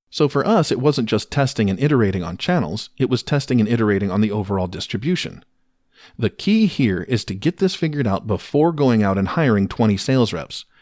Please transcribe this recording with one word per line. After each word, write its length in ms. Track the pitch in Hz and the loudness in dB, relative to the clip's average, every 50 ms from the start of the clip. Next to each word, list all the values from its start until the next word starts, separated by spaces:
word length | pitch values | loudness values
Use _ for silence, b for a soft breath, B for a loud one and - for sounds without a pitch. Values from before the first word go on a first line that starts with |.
| _ _ | _ _
So 180 | - - 151 | 0 0 0
for 180 | 135 - - - | 2 2 0 2
us, 260 | 202 226 190 151 - | 4 4 2 2 2
it 80 | 135 123 | 0 0
wasn't 300 | 131 151 139 135 113 - | 2 0 0 0 0 0
just 220 | 110 101 - - | -2 -2 -2 -2
testing 380 | - 143 135 131 - - 107 98 | -2 0 0 0 0 0 0 0
and 100 | 95 92 | 0 0
iterating 440 | 135 151 147 123 107 95 92 90 82 | 0 2 4 2 2 2 0 -2 -4
on 140 | 82 90 | -6 -8
channels, 520 | - - - 180 160 95 76 95 110 - - _ | -6 -2 0 0 0 0 -2 -6 -8 -10 -12 _
it 120 | - 131 110 | -4 -2 0
was 140 | 123 - - | 0 -2 -2
testing 360 | - 147 139 - - 127 117 | -2 -2 -2 0 0 2 2
and 100 | 107 107 | 2 2
iterating 420 | 120 113 110 104 101 95 101 95 | 2 2 2 2 2 2 0 0
on 80 | 92 104 | 0 0
the 100 | 110 104 | 0 0
overall 360 | 104 107 95 95 98 92 92 | 0 -2 -2 -2 -2 -2 -2
distribution. 760 | 90 85 78 - - - 101 123 170 180 - - - - - - _ _ _ _ _ _ _ _ b b b b b b | -4 -6 -8 -8 -6 -8 -4 -2 -2 -2 -2 -4 -8 -12 -16 -20 _ _ _ _ _ _ _ _ b b b b b b
The 120 | - 113 101 | -4 -2 -2
key 360 | - - - 196 214 220 220 | -2 -2 0 2 4 4 4
here 360 | 175 - - 131 104 92 85 - | 2 2 2 2 2 0 -2 -2
is 220 | - 123 107 - | -2 -2 -2 -2
to 80 | - 95 | -6 -8
get 240 | 98 - 170 - | -4 -4 -4 0
this 180 | - 190 185 - | 0 -2 -2 0
figured 320 | - 165 156 147 143 127 | -2 -4 -4 -2 -2 0
out 200 | 101 98 - - | 0 -2 -2 -2
before 440 | 113 98 - - - - 143 156 170 | -4 -4 -4 -4 -2 0 2 2 2
going 320 | 160 147 143 127 117 107 104 | 2 2 2 2 4 4 2
out 140 | 98 95 | 2 2
and 120 | 98 98 - | 0 0 0
hiring 380 | - 170 156 127 107 101 98 | 0 0 2 2 2 2 0
twenty 300 | - - - 113 107 98 | -2 0 0 2 2 2
sales 360 | 92 - - 131 127 117 - 90 | 0 0 0 2 2 2 0 -2
reps. 320 | 80 69 - - - b b b b | -6 -10 -12 -14 -16 b b b b